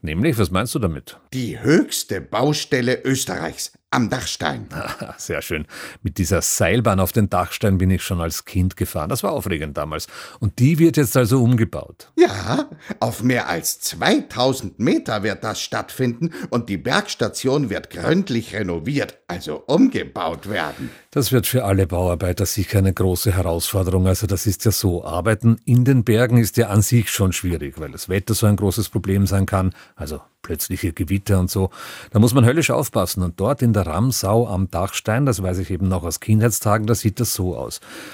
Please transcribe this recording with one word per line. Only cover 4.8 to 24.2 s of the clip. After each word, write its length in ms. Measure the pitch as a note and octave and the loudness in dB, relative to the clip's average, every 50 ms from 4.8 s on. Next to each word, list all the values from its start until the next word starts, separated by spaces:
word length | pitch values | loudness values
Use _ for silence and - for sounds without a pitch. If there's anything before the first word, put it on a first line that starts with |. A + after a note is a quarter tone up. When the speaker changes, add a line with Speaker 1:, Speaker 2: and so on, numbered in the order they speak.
| A#1 - - | -10 -10 -10
Speaker 1:
<laughs> 240 | - - - - | -10 -12 -14 -12
Sehr 240 | - - - D#2+ D2 | -14 -8 -6 -6 -6
schön. 240 | - - E2+ D#2 D2 - - - - - - - - | -4 -6 -6 -6 -6 -8 -12 -16 -16 -16 -18 -8 -8
Mit 160 | G2 - - | -8 -2 -2
dieser 240 | F#2 D#2+ G2 E2 - | 0 0 2 0 0
Seilbahn 580 | - - - G2+ E2+ F#2+ B2+ A2 A2+ G2 F#2+ | 0 0 2 2 2 2 2 2 2 2 2
auf 120 | F#2+ - - | 2 2 2
den 180 | A#2+ G#2 F#2 | 2 0 2
Dachstein 480 | - F2+ F2 - - - - G#2 F#2+ F2+ | 2 -2 -2 -2 -4 -2 0 2 2 4
bin 120 | F#2+ F#2 | 4 2
ich 120 | F#2+ F2 - | 2 0 0
schon 180 | - G2 E2+ | -4 -4 -4
als 240 | E2 E2 - - - | -2 -4 -6 -8 -10
Kind 320 | - - F#2+ F2+ F#2 - | -4 -2 0 0 0 0
gefahren. 320 | - F2+ - - F2 D2+ F#2 | -4 -6 -6 -4 -6 -4 -4
Das 140 | C3 - - | -4 -2 -2
war 100 | G3 E3 | -2 -4
aufregend 460 | C3 - - F2 D2+ D#2 D2+ C#2 D2+ | -4 -4 -4 -4 -4 -4 -6 -6 -6
damals. 300 | D2+ D#2 D#2 D#2 - - - - - - - - | -6 -6 -6 -8 -10 -10 -14 -18 -18 -18 -10 -4
Und 180 | - G2+ - - | -4 -4 0 2
die 200 | A#2+ C#3+ E3+ D3 | 4 4 6 6
wird 200 | E3 E3+ - D#3 | 4 4 6 4
jetzt 180 | C#3+ - - | 2 2 4
also 260 | C3+ B2 G#2 C3 C3+ A#2+ | 2 4 4 4 4 4
umgebaut? 720 | A#2 B2+ A2 A2+ - - D2+ - - - - - - _ | 4 4 4 2 0 -2 -8 -12 -12 -18 -20 -20 -8 _
Speaker 2:
Ja, 540 | - F4+ - - G2 - - B2 C#4+ D4 - - - - - - - | 4 4 4 4 -2 -4 -2 -2 -2 -2 -4 -10 -18 -14 -14 -4 -2
auf 220 | A2+ A#2 A2 - G#2+ | -2 -2 -2 -2 0
mehr 260 | B2+ B2+ A#2 G2 - | 0 0 0 0 -2
als 320 | F2 E2 - - - - | -4 -4 -4 -6 -6 -6
zweitausend 960 | - - - E2 G2+ D#3 A#3 D4 - - - A#2+ B2 C3+ C3 C3 - F2+ - - | -8 -8 -6 0 2 2 2 2 0 -4 -2 0 2 2 2 0 -6 -10 -6 -2
Meter 440 | G#2+ D3+ E3 E3 - - A2+ G#2 G2 | 0 2 2 0 0 -2 -4 -2 -2
wird 200 | G#2+ G2 - - | -2 -4 -4 -6
das 200 | A2 G2 - - | -6 -6 -6 -8
stattfinden 720 | - - A2 G2+ - - - B2+ B2 A#2 - E3 E3+ - - A3 - | -6 -6 -8 -8 -8 -4 -2 -2 -2 -2 -2 -4 -6 -6 -8 -8 -4
und 180 | - A#2+ A#2 - | -2 -2 -2 -2
die 80 | G2 | -4
Bergstation 920 | D#2+ - - - G3 - - - - A#2+ G#2 - - - C3 C3 D3+ C#3+ G#2+ | -4 -2 0 0 0 -2 -4 -4 -4 -4 -4 -4 -2 -2 0 0 2 0 -2
wird 180 | G2 D#2+ - - | -4 -6 -6 -10
gründlich 640 | - - F2 A2+ D#3 F#3+ F#3+ - A#2+ A#2 - - - | -12 -6 0 2 2 2 2 0 -2 -4 -4 -4 -6
renoviert, 640 | G#2 G#2+ F2 E2+ E2 D#2 A2 D3 C#3 - - - _ _ | -6 -4 -4 -4 -4 -4 -4 -2 -2 -4 -4 -8 _ _
also 360 | - F2 F2 - - D2 - - | -12 -10 -10 -8 -8 -10 -10 -4
umgebaut 840 | - C#3 F#3 C4+ B3+ - G2 - - - G#2 F2+ E2 E2+ D#2 - F#2+ | 0 4 4 4 4 4 0 -6 -6 -6 -6 -4 -4 -6 -6 -8 -6
werden. 400 | G#2 F2+ D#2+ D2 - - C3+ A#2+ - - _ _ | -6 -4 -4 -6 -6 -10 -12 -14 -14 -18 _ _
Speaker 1:
Das 220 | - D3 B2 - C3 | -2 -2 0 2 2
wird 140 | B2 G#2 | 2 2
für 180 | - - B2+ A#2 | 2 0 0 2
alle 220 | G2 G2 G2 F#2+ | 2 4 2 2
Bauarbeiter 580 | E2 F2+ F2 F2+ F2+ F2 E2 G2 F2+ F2 - G2 | 2 0 0 0 0 0 0 0 -2 0 0 -2
sicher 360 | - - - F2+ - - G#2 | -2 0 -2 -4 0 2 2
eine 120 | F#2+ F#2+ F2+ | 2 2 2
große 400 | - F#2+ F#2+ F2+ - - A2+ F2 | 2 2 0 2 2 0 0 0
Herausforderung. 720 | F#2 F2 E2+ E2 E2+ - - - G2 F#2 F2+ F#2 F#2 F#2 | 2 0 0 -2 -2 -2 -2 -2 0 0 2 2 4 4
Also 200 | F#2+ F#2 - | 4 2 2